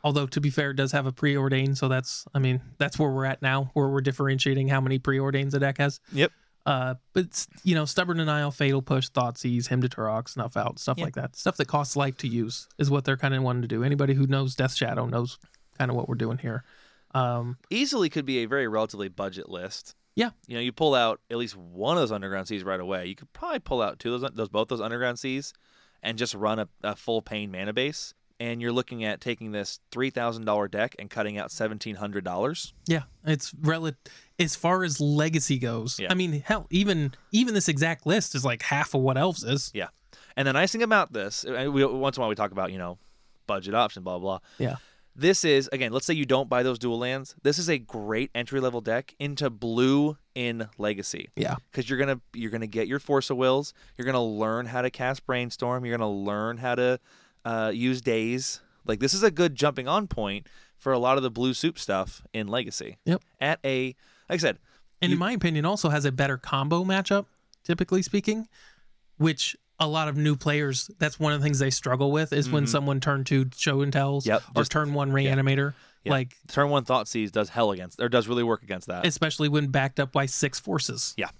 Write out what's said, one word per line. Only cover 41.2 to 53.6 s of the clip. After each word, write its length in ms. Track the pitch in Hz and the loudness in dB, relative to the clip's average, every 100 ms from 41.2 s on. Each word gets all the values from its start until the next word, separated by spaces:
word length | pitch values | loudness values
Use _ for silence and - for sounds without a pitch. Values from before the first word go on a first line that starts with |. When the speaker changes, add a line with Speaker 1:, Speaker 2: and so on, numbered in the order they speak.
| 98 - | -4 -6
Speaker 2:
and 300 | - 123 139 | -6 -4 0
we, 100 | 139 | 4
once 320 | 135 131 139 131 | 4 4 -2 0
in 40 | |
a 20 | |
while 60 | 113 | -2
we 80 | 107 | 0
talk 160 | 104 | -2
about, 180 | 95 92 | -2 -4
you 80 | 95 | -4
know, 200 | 87 92 - _ _ _ - | -8 -10 -18 _ _ _ -4
budget 260 | 101 92 | -4 0
option, 300 | 113 107 98 | 2 2 -2
blah, 160 | 92 90 | -8 -4
blah, 180 | 95 95 | -4 -6
blah. 80 | - - | -8 -6
Speaker 1:
Yeah. 120 | 127 131 - _ _ - | -6 -6 -14 _ _ 0
Speaker 2:
This 280 | 160 190 | 2 4
is, 240 | 170 139 135 | 4 4 2
again, 180 | 139 120 | -4 -2
let's 160 | 127 - | -2 -2
say 80 | |
you 100 | 160 | -2
don't 240 | 135 131 135 | 2 2 2
buy 140 | 123 | 0
those 160 | 127 120 | 0 0
dual 220 | 120 117 | -2 -2
lands. 340 | 123 135 131 - | -4 -6 -10 -2
This 160 | 139 147 | 0 0
is 100 | 170 | -2
a 80 | 143 | -2
great 540 | 110 117 104 110 135 117 | -4 -8 -2 -2 -2 -4
entry-level 460 | 120 135 127 120 | -4 -2 -2 -2
deck 340 | 110 117 - _ | -2 -2 -4 _
into 320 | 143 139 139 | -8 -2 -4
blue 680 | 110 117 113 131 139 151 147 _ 127 | -2 -2 4 4 6 2 -2 _ -6
in 320 | 120 117 107 - | -4 -4 -8 -4
Legacy. 500 | 104 98 98 - - | -2 -2 -6 -10 -10
Speaker 1:
Yeah. 220 | - - - _ | -4 -4 -4 _
Speaker 2:
'Cause 160 | - 120 | -8 -4
you're 80 | 131 | 0
gonna, 220 | 139 127 - | 0 -2 -8
you're 180 | 117 110 | -8 -6
gonna 160 | 113 110 | -6 -4
get 180 | 110 104 | -4 -2
your 140 | 135 | -4
Force 300 | - 139 - | 0 0 2
of 60 | 127 | 0
Wills. 380 | 131 135 | 2 2